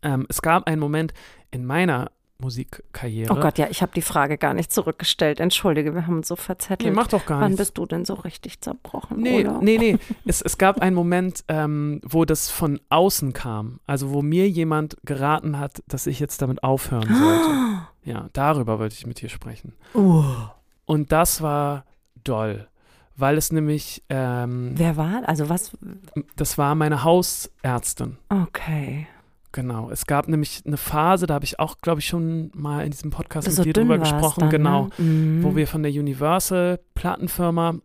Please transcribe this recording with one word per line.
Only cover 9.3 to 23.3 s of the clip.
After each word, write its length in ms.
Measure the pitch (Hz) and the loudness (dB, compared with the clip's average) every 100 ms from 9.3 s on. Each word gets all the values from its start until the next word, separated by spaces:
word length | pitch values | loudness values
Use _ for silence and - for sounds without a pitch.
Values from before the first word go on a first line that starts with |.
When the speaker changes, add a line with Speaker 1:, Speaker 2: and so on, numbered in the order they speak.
| 247 208 | 2 2
Speaker 2:
oder? 120 | - | 2
Speaker 1:
nee, 160 | 202 220 | 4 6
nee. 200 | 226 175 - - - | 4 2 -2 -8 -2
Es, 160 | - | -2
es 160 | - - | -2 2
gab 220 | 190 196 | 4 4
einen 140 | 180 185 | 2 2
Moment, 500 | 175 180 185 170 - | 2 2 0 -6 -4
ähm, 520 | 156 151 151 147 147 | -2 0 0 -2 -4
wo 220 | - 160 165 | -2 2 2
das 240 | 156 - | 2 0
von 300 | - 165 143 _ | -2 0 0 _
außen 440 | 156 185 - 139 | 4 4 2 -2
kam. 460 | - 127 107 110 123 - | -4 -6 -6 -6 -10 -4
Also 240 | 139 139 | -4 -2
wo 100 | 143 | -2
mir 260 | 147 165 196 | 2 2 2
jemand 480 | 170 160 156 156 - - | 2 0 0 -2 -8 -8
geraten 520 | 139 139 156 - 147 | -2 0 0 0 -4
hat, 240 | 139 - - | -6 -10 -8
dass 180 | 135 - | -6 -4
ich 140 | 131 | -4
jetzt 220 | 147 - | -4 -2
damit 200 | 131 131 | -2 0
aufhören 440 | 127 131 - 120 110 240 | 2 0 0 -2 2 4
sollte. 340 | 311 339 320 285 240 202 165 | 6 4 2 2 0 -2 -8
Speaker 2:
<gasps> 0 | _ - | _ -10
Speaker 1:
Ja, 220 | 113 104 | -10 -8
darüber 460 | - 139 151 113 110 | -2 0 2 0 -2
wollte 160 | 110 110 | -4 -8
ich 120 | 120 | -14
mit 140 | 117 | -12
dir 80 | 107 | -12
sprechen. 420 | - - 113 - - - 233 | -12 -14 -14 -18 -20 -4 4
Speaker 2:
Uh. 300 | 196 160 143 120 107 - _ _ - | 6 6 4 -2 -8 -16 _ _ -2
Speaker 1:
Und 280 | 156 147 | -2 2
das 280 | 160 175 - | 2 2 0
war 440 | 156 147 143 143 - _ _ - 113 | -2 0 -2 -4 -10 _ _ -14 -6
doll. 420 | 110 110 107 107 _ _ _ _ - | -2 -2 -6 -12 _ _ _ _ -2
Weil 220 | 135 | 2